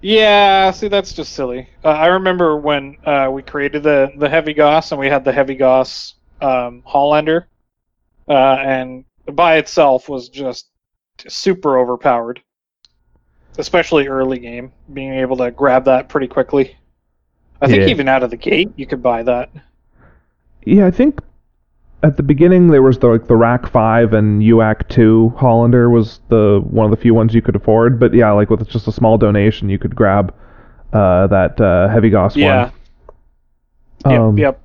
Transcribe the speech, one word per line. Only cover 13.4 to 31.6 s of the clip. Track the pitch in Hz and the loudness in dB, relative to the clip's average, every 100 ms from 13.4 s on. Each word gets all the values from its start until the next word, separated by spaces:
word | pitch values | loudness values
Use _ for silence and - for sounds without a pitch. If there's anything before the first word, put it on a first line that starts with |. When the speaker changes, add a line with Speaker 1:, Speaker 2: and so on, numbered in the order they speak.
| _ - | _ -14
Speaker 1:
especially | 147 185 165 160 139 | -4 -2 0 -2 -2
early | 131 131 131 | -4 -4 -6
game, | 120 120 131 _ _ | -12 -18 -18 _ _
being | 139 135 | -14 -10
able | 131 131 131 | -6 -6 -4
to | 123 | -6
grab | 120 139 127 131 | -4 0 0 2
that | 127 127 | 0 -2
pretty | 151 131 | -6 -6
quickly. | - 131 139 135 _ _ _ _ _ _ _ _ _ | -4 -4 -2 -4 _ _ _ _ _ _ _ _ _
I | 139 | 0
think | 107 | 2
Speaker 2:
Yeah. | 98 | 2
Speaker 1:
even | 160 135 | 0 0
out | 135 | 0
of | 127 | -2
the | 117 | -6
gate | - 147 202 - | -4 -2 -4 -8
you | 135 | -12
could | 131 | -6
buy | 123 117 | -4 -4
that. | 117 120 131 151 _ _ _ _ _ _ _ _ _ _ - | -4 -4 -6 -16 _ _ _ _ _ _ _ _ _ _ 0
Speaker 2:
Yeah, | 185 185 | 2 2
I | |
think | 180 269 285 - _ _ _ _ _ _ _ | 2 0 -2 -12 _ _ _ _ _ _ _
at | 156 139 | -2 0
the | |
beginning | 139 143 175 180 175 | -2 2 4 4 6
there | 147 | 6
was | 131 127 | 4 4
the, | 120 | 2
like, | 113 - | 2 2
the | 113 | 2
Rack | 117 123 - | 2 0 -2
five | 123 110 113 117 | -2 0 2 2
and | 107 107 104 | 2 0 0
uac | 107 113 110 107 - | 4 4 2 -2 -4
two | - 110 110 113 117 | 2 4 4 2 0
Hollander | 131 117 120 123 120 | 0 2 2 4 4
was | 117 110 - - | 2 0 -8 -2
the, | 117 104 101 | 2 2 2
one | - 107 107 | 0 -2 0
of | |
the | 107 | 0
few | 120 | 2
ones | 113 113 117 | 2 2 0
you | |
could | - 104 | 0 -4
afford, | - 110 117 123 | 0 2 2 2
but | 120 120 | 2 2
yeah, | 110 | 2
like, | 104 104 | 2 0
with | 110 110 | -2 -4
just | 117 107 | -8 -6
a | |
small | - 110 113 | -2 0 2
donation | 107 104 101 107 101 | 2 2 0 0 -6
you | 95 | -6
could | - - | -6 -2
grab, | 104 98 92 - - - - - - | 0 0 -2 -6 -20 -20 -20 -20 -6
uh, | 110 98 90 95 | 0 2 2 2
that, | 101 90 - | 0 0 0